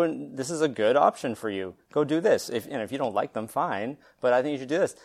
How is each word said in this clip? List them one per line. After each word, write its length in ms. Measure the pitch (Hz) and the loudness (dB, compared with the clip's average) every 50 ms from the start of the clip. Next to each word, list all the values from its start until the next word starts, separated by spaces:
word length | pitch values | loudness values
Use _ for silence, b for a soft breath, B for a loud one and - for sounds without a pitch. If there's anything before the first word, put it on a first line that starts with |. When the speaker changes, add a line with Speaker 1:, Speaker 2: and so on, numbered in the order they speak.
| 170 | 4
Speaker 1:
yeah. 60 | 165 | 2
Speaker 2:
and 280 | 156 127 147 139 123 | 0 -4 -10 -10 -8
this 120 | 123 131 139 | -8 -6 -4
is 120 | 170 151 | -2 0
a 80 | 160 147 120 - 107 | 0 0 2 2 4
good 120 | 110 127 | 4 6
option 400 | 143 160 196 - - - 131 110 | 6 6 4 2 2 -6 -6 -6
for 140 | - - 107 | -4 -4 -6
you. 260 | 98 95 95 92 90 _ _ _ | -4 -4 -6 -8 -10 _ _ _
Go 120 | - 147 151 135 156 | 0 0 0 2 0
do 60 | 165 | 2
this. 280 | 175 214 139 98 - - | 4 4 2 2 0 -2
If, 160 | 120 113 107 - | -4 -6 -4 -4
and 100 | 143 123 107 | -6 -6 -6
if 60 | - 131 | -4 -4
you 40 | 139 139 | -4 -4
don't 100 | 113 98 104 | -2 0 -2
like 120 | 135 143 - | -2 -2 -4
them, 140 | 113 107 | -8 -8
fine, 500 | 107 - 135 165 175 113 98 107 127 151 - b b b b - | -6 -4 -4 -2 -2 -2 -4 -4 -6 -8 -10 b b b b 2
but 80 | 127 123 | 4 4
I 80 | 127 | 4
think 100 | 127 151 147 | 2 2 -2
you 60 | 131 | -4
should 100 | 135 127 151 | -4 -2 0
do 20 | 180 185 | 2 0
this." 100 | - - b b | 0 -2 b b